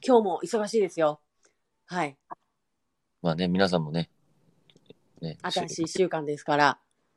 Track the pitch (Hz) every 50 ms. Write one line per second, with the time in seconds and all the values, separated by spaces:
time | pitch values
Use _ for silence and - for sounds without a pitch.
0 | - - 254 226 214 190 165 - - 175 - 220 208 202 220 226 196 175 - 170
1 | 160 151 151 - _ _ _ _ _ _ _ _ _ _ _ _ _ _ 175 180
2 | 156 143 135 _ _ _ - - _ _ _ _ _ _ _ _ _ _ _ _
3 | _ _ _ _ - 85 80 82 92 90 87 92 98 90 90 87 78 76 78 85
4 | 82 - _ _ _ _ _ _ _ _ _ _ _ _ _ _ _ _ - _
5 | _ _ _ _ 170 160 156 - - 180 180 185 170 165 - - 165 160 - -
6 | 185 170 175 160 147 147 147 147 - - 147 147 147 139 123 - _ _ _ _
7 | _ _ _